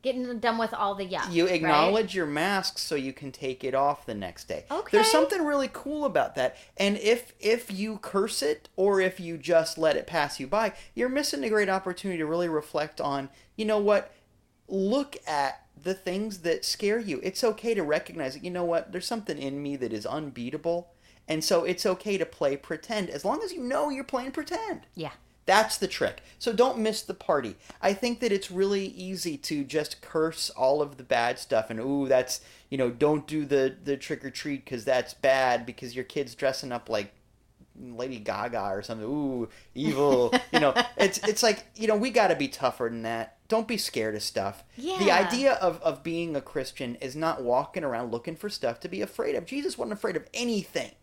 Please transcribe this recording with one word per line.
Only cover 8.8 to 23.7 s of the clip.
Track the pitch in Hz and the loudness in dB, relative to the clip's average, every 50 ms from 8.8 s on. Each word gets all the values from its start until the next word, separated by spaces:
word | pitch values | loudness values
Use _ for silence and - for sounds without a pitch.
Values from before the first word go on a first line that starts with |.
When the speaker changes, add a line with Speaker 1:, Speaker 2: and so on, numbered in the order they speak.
| 190 202 202 190 | 4 4 6 4
Speaker 2:
if | 185 185 185 - | 4 2 0 -4
you | 175 170 170 | -8 -8 -8
just | 160 135 151 170 165 160 160 - | -8 0 4 4 4 4 4 -2
let | - 160 160 147 | 2 4 4 4
it | - - | 2 0
pass | - 160 165 147 143 - - | -2 0 0 0 0 -2 -6
you | 135 | -4
by, | 139 190 208 226 202 - - - - - | 0 0 2 0 0 -2 -6 -18 -14 -2
you're | 220 233 254 | -2 0 0
missing | 254 285 294 285 - 285 269 | 2 0 0 0 -2 -2 -2
a | 233 | 2
great | 214 214 208 190 | 2 2 2 2
opportunity | 190 190 190 185 180 - - 196 185 165 | 2 0 0 -4 -6 -4 -4 -4 -2 -2
to | 156 | -2
really | 151 160 170 175 170 | 0 0 0 0 2
reflect | 160 151 147 - - 156 147 151 - - | 0 -2 -2 -2 -2 -2 -2 -2 -4 -4
on, | 151 147 139 139 135 139 - - - _ _ | -2 -2 -2 -2 -4 -6 -12 -20 -20 _ _
you | - 220 | -4 0
know | 214 214 214 | 2 2 4
what, | 208 208 208 196 - - - _ _ _ _ _ _ _ _ _ _ - | 6 6 4 4 4 0 -16 _ _ _ _ _ _ _ _ _ _ -6
look | 185 196 190 196 226 277 285 277 - - _ | -2 0 2 2 2 2 0 -2 -8 -12 _
at | - 156 143 139 135 - - _ _ _ - - | -4 0 0 0 0 -2 -6 _ _ _ -8 -4
the | 180 190 | -4 -4
things | 190 - 185 175 196 214 220 202 185 | -4 -4 -4 -4 -2 -4 -4 -6 -4
that | 160 170 165 - - | 0 0 0 0 0
scare | - - - 214 202 208 233 | -4 -4 0 0 0 0 0
you. | 233 202 151 - - | -2 -2 -4 -4 -4
It's | - 190 - - | -4 -4 0 0
okay | 233 214 - - 233 233 | 0 0 0 -2 -2 0
to | 202 170 | 0 2
recognize | 147 147 165 156 - - 165 143 131 - | 0 0 0 -2 -4 -8 -6 -6 -6 -6
that, | 147 - | -6 -8
you | 180 175 | -6 -4
know | 180 175 | -2 0
what, | 170 170 165 165 - - | 2 0 0 0 -2 -8
there's | 180 185 | -8 -4
something | - 233 226 208 - 160 | -4 -4 -4 -4 -6 -6
in | 143 135 139 135 143 | -6 -4 -6 -6 -4
me | 147 143 143 | -4 -6 -4
that | 135 123 113 110 | -4 -4 -4 -4
is | 107 104 | -4 -4
unbeatable. | 104 117 151 156 143 123 123 117 123 139 156 156 165 170 175 175 - _ _ _ _ _ _ _ | -4 -4 -4 -6 -8 -10 -8 -8 -8 -8 -4 -2 -2 -2 -2 -4 -10 _ _ _ _ _ _ _
And | - 156 156 156 | -4 -4 -2 2
so | - 208 170 - | 4 4 4 4
it's | - 180 180 - | 2 -2 0 0
okay | 208 185 180 - 214 196 185 | 0 0 0 -2 -4 -2 -2
to | 160 | -2
play | - - - 156 143 139 | -4 -4 0 0 0 0
pretend | 139 - - 165 156 - - 233 214 190 175 | -2 -4 -8 -8 -8 -6 -6 -4 -4 -4 -4
as | - 143 - | -6 -4 -2
long | 196 254 330 453 | -2 -2 -2 -2
as | 370 349 | -6 -6
you | - 247 | -6 -6
know | 240 | -2